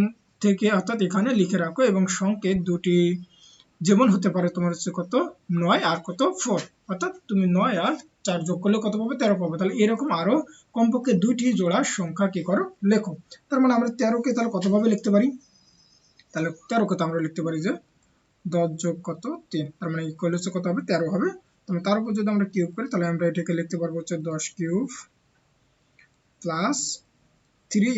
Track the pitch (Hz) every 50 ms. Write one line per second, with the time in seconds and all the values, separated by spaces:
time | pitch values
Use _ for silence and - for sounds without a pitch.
0 | 202 220 - _ _ _ _ _ - 202 196 190 208 208 208 185 - - 226 214
1 | 190 170 185 196 208 269 254 208 180 175 190 170 170 165 170 - 262 214 190 190
2 | 185 185 - - 190 196 214 202 - 185 196 185 170 180 175 175 - 180 175 175
3 | 175 175 180 175 180 - _ _ - - _ _ _ _ _ - 160 180 202 208
4 | 262 226 190 190 180 170 160 180 175 175 - 180 175 175 170 - - 190 170 180
5 | 175 - 240 262 349 349 - _ _ - 175 170 170 175 220 370 339 165 170 170
6 | - - - - 269 370 359 - - 247 196 160 - - _ _ _ - 185 180
7 | 339 370 370 - _ - 208 190 185 180 180 185 220 254 220 170 180 247 311 -
8 | - _ _ _ - 196 175 170 160 175 180 175 - 202 220 220 220 208 196 214
9 | 220 247 262 - 247 208 202 180 175 160 165 165 185 202 - 247 214 220 226 214
10 | 285 302 175 165 170 196 262 320 - - - - _ _ - 233 233 226 240 240
11 | - 269 208 175 185 240 247 247 240 254 220 180 185 170 180 240 285 - - 208
12 | 175 160 160 185 202 190 185 180 160 175 190 240 381 - - _ 202 196 220 208
13 | - 180 151 - - _ - - _ _ 277 262 262 254 240 226 240 233 233 -
14 | 240 220 233 233 - 269 226 240 233 226 - 180 180 196 196 208 226 226 208 208
15 | - 208 202 202 240 285 254 - - _ _ _ _ _ _ _ _ _ _ _
16 | _ _ _ _ _ _ - 160 160 170 165 - - - 233 226 208 180 180 180
17 | - 170 165 165 160 156 - 180 160 165 160 156 160 220 339 349 - _ _ _
18 | _ _ _ _ _ _ _ _ - 180 170 175 170 165 160 165 - 170 165 175
19 | - 175 165 170 - 254 330 339 - _ - 156 147 143 - _ 180 165 160 160
20 | 160 156 156 - 180 170 170 175 180 190 - 180 175 180 175 254 - - 190 160
21 | 165 160 196 185 269 381 381 - - _ _ _ _ - 185 175 185 196 208 220
22 | 220 233 208 214 208 214 214 202 196 196 - 190 170 170 - - 240 - - 180
23 | 170 170 170 165 175 170 160 175 170 - 170 170 170 - 185 170 170 165 160 165
24 | 165 - 175 160 156 165 156 156 - - - - 170 165 175 208 277 - - -
25 | - - _ _ _ _ _ _ _ _ _ _ _ _ _ _ _ _ _ _
26 | _ _ _ _ _ _ _ _ - 170 160 165 190 247 285 - - - - -
27 | _ _ _ _ _ _ _ _ _ _ _ _ _ _ - 214 202 254 247